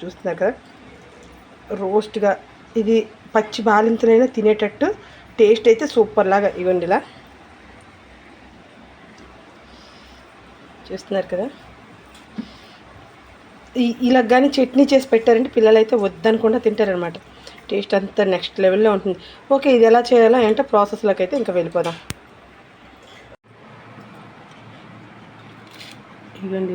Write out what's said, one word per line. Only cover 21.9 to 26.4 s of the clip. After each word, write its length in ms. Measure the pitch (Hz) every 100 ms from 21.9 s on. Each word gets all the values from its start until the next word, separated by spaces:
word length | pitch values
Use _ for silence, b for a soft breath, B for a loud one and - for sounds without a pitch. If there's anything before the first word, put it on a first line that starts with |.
| 165 - - _ - - - - _ - - - - - - _ - - - - - - - - - - - - - - - 107 - - 110 110 - - - - - - - -
ఇదిగోండి 360 | -